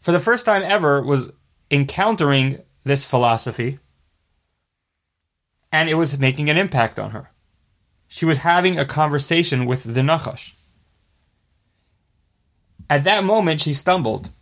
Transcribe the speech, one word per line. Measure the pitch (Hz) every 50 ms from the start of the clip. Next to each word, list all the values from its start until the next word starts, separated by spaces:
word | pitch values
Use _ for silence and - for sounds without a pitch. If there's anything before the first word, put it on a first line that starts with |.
for | _ - 170
the | 175
first | 180 220 240 233 -
time | 226 208 196 196
ever, | 170 196 214 170 147 143 143 123
was | 139 143 135 123 - - _ _ _ _ _ _ _
encountering | 151 143 143 139 - - 190 214 226 214 165 143 139 135 131 135 135 - - _ _ _ _
this | 135 139 135 -
philosophy, | - - 123 123 120 113 113 - 127 110 - 117 127 139 139 _ _ _ _ _ _ _ _ _ _ _ _ _ _ _ _ _ _ _ _ _ _ _ _ _ _ _ _ _ _ _ _ _ _ _ _ _ _ -
and | 156 160 165
it | 156
was | 160 170 143 143 139
making | 135 131 131 147 147 147
an | 151
impact | 170 196 196 - 131 113 110 - -
on | 104 101
her. | 107 107 135 _ _ _ _ _ _ _ _ _ _ _ _ _ _ _ _
She | _ - - 165
was | 160 160 131
having | - 175 170 180 180 185 180 160
a | 143
conversation | 139 - 147 156 151 143 143 139 - 170 165 170 - 143 127 127
with | 123 127 131 -
the | 117 117 127 131
Nachash. | 143 160 160 - 113 - - - - - _ _ _ _ _ _ _ _ _ _ _ _ _ _ _ _ _ _ _ _ _ _ _ _ _ _ _ _ _ _ _ _ _ _ _ _ _ _ _ _ _ _ _ _ _ - -
At | 147 143 143
that | 190 214 208 190
moment, | 190 214 220 202 170 160 151
she | - 156 143
stumbled. | 139 - - 185 185 151 113 110 - - - - _